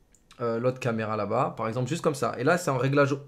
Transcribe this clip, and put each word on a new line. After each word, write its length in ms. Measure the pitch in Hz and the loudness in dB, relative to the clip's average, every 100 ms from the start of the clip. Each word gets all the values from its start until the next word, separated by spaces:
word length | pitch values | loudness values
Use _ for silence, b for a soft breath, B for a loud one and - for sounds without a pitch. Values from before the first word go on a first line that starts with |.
| _ _ _ - | _ _ _ -6
euh, 200 | 120 117 | -2 0
l'autre 200 | 127 127 | 0 0
caméra 360 | 123 113 107 107 | -2 -2 -2 -2
là-bas, 360 | 101 113 160 - | 0 0 0 -2
par 120 | 113 | -4
exemple, 200 | 117 127 | -2 -2
juste 140 | 170 | 0
comme 140 | 170 143 | -2 0
ça. 180 | 110 107 | -2 0
Et 40 | |
là, 140 | 131 175 | 2 2
c'est 140 | 160 | 0
en 60 | 131 | 0
réglage 380 | 131 143 135 139 | 2 4 4 0